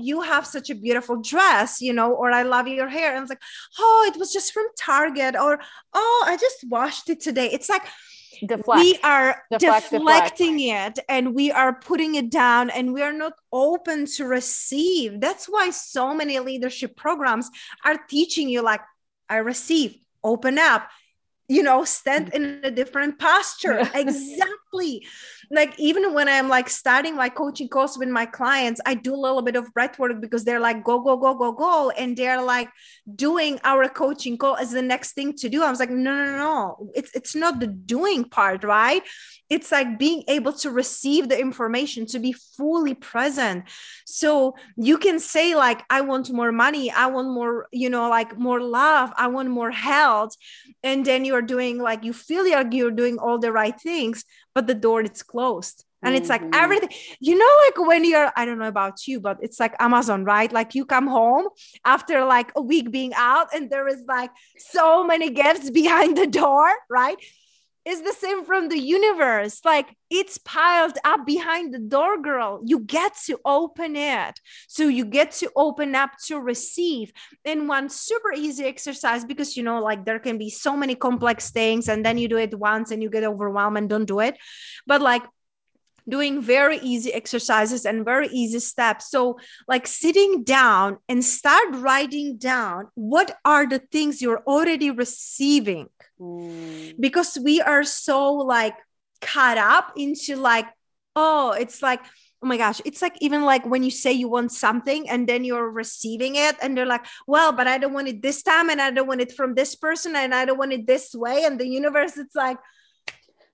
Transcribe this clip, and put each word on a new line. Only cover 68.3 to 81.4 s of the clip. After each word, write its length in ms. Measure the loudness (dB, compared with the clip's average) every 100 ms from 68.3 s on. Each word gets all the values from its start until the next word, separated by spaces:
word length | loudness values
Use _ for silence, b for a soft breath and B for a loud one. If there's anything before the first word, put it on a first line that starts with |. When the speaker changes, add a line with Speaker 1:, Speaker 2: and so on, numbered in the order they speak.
| -4 -2
Speaker 1:
from 240 | -2 0
the 80 | -4
universe. 840 | 0 2 4 4 2 0 -2 -2
Like, 320 | 2 2 0 _ -6
it's 300 | -4 -4 -8
piled 580 | -6 2 4 4 2 0
up 220 | 0 0 0
behind 480 | -2 -2 -4 -4
the 40 | -10
door, 380 | -2 0 0 -2
girl. 420 | -2 -4 -4 -4
You 140 | -2 -2
get 340 | 0 -2 -2 -4 -8
to 120 | -4
open 500 | 0 0 0 -6 -8
it. 460 | -4 -2 -2 -4 -10 B B B
So 200 | -2 0
you 160 | 0
get 280 | 0 2 0 -2
to 100 | -4
open 400 | 0 0 0 -2
up 180 | -2 -2 -6 -10
to 120 | -8
receive. 720 | -6 -6 -6 -4 -4 -4 -8 -16 B B
And 240 | -6 -4 -2
one 220 | -4 -4
super 420 | -6 -4 -4 -4
easy 320 | -4 -6 -6
exercise, 640 | -8 -8 -12 -6 -4 -4 -6
because, 280 | -8 -8 -6
you 60 |
know, 180 | -4 -4
like, 240 | -4 -4 -6
there 120 | -6
can 200 | -6 -6
be 100 | -8
so 260 | -6 -4 -2
many 160 | -4
complex 560 | -2 -2 0 0 -2